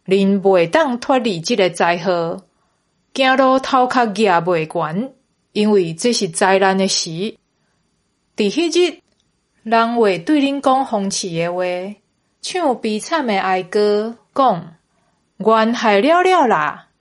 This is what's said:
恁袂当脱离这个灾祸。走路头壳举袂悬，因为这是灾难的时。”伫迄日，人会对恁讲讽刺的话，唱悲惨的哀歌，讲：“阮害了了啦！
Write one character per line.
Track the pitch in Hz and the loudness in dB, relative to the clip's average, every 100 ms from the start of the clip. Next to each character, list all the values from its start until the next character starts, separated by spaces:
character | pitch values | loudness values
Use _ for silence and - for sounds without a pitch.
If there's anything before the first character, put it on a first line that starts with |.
恁 | - 196 196 196 | -2 0 2 2
袂 | 196 185 165 | 2 2 2
当 | 311 302 240 | 0 0 -2
脱 | - 262 | -2 0
离 | 240 170 | 0 -4
这 | 160 | -4
个 | 233 180 | 0 0
灾 | 170 175 175 | 0 0 0
祸。 | 185 175 165 190 - _ _ _ _ _ _ | -2 -2 -4 -8 -14 _ _ _ _ _ _
走 | - 262 262 | 0 2 4
路 | 262 262 | 4 2
头 | - 262 254 | 2 2 2
壳 | 254 233 | 2 0
举 | 196 208 | 2 2
袂 | 170 170 170 156 | 2 2 -2 -2
悬， | 170 156 175 269 _ _ _ _ | -4 -4 -4 -8 _ _ _ _
因 | 208 214 | -2 2
为 | 208 165 | 2 0
这 | 165 247 | -2 -2
是 | 226 185 | 0 -2
灾 | - 190 190 | -2 2 2
难 | 190 190 | 2 2
的 | 190 | 0
时。” | - 175 160 214 - _ _ _ _ _ _ _ _ _ - | -2 -6 -8 -8 -10 _ _ _ _ _ _ _ _ _ -4
伫 | 202 | -2
迄 | 294 339 349 349 - | 0 0 2 0 -2
日， | _ _ _ _ _ _ | _ _ _ _ _ _
人 | 220 226 233 | -2 0 2
会 | 240 208 175 | 2 2 0
对 | 165 302 | 0 0
恁 | 277 277 | 0 0
讲 | 277 262 | 0 0
讽 | 254 208 196 | 0 -4 -4
刺 | - 190 | -6 -6
的 | 165 170 | -4 -4
话， | 180 180 180 190 208 _ _ _ _ | -4 -4 -6 -8 -14 _ _ _ _
唱 | - 370 311 233 | -8 -4 -2 -2
悲 | 220 214 | -2 -4
惨 | - 330 247 | -4 -4 -2
的 | 196 | -2
哀 | 185 185 | -2 -4
歌， | 175 208 208 208 220 233 _ | -2 0 0 0 -2 -10 _
讲 | - 254 170 - - _ _ _ _ _ - | 0 0 0 -6 -20 _ _ _ _ _ -4
：“阮 | 208 220 220 | 0 2 2
害 | 240 226 202 | 0 2 2
了 | 269 349 | 4 4
了 | 359 359 247 | 4 2 2
啦！ | 170 151 - - _ | 2 -2 -6 -16 _